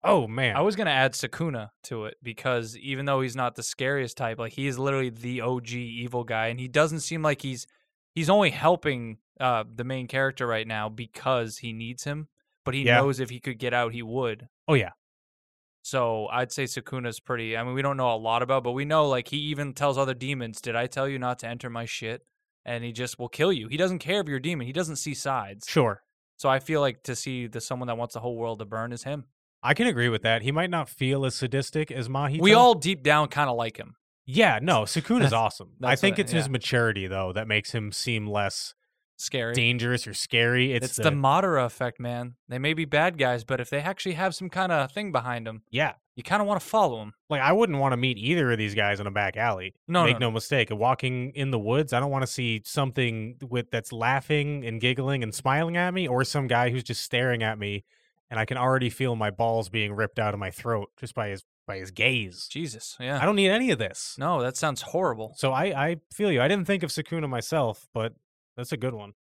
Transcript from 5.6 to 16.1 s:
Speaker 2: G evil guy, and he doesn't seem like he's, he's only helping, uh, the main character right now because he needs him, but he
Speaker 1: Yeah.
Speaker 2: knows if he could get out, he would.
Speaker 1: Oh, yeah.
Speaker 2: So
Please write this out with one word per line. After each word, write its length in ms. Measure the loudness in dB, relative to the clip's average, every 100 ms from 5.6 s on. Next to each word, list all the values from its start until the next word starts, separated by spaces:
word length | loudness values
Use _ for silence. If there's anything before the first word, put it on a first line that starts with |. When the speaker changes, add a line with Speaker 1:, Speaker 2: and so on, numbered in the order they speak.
Speaker 2:
G 200 | -4 -8
evil 440 | -8 -8 -4 -4
guy, 240 | -2 0 0
and 100 | -2
he 60 | 0
doesn't 320 | 2 2 2
seem 220 | -4 -2
like 180 | 0 0
he's, 260 | -4 -8 -12 _ _ _ _ -4
he's 120 | 4
only 220 | 6 6
helping, 680 | 4 4 4 2 -2 -6 -12 _ _
uh, 220 | 2 2 -2
the 120 | -6
main 240 | -6 -4 -2
character 360 | 0 0 0 0
right 200 | 0 0
now 220 | -2 -4
because 680 | -6 -12 -4 2 2 0 -6
he 140 | -10
needs 300 | -8 -10 -8
him, 220 | -6 -6 -8 _ _ _
but 100 | -4
he 80 | 2
Speaker 1:
Yeah. 140 | 6 6
Speaker 2:
knows 240 | 6 2
if 100 | -4
he 80 | -6
could 180 | -8 -4
get 140 | 0
out, 200 | 0 0
he 100 | -2
would. 460 | -6 -2 -2 -4 -12 _ 2
Speaker 1:
Oh, 60 |
yeah. 160 | 2 2 -6 _ _ _ _ _ _ _ _
Speaker 2:
So 460 | -4 0 0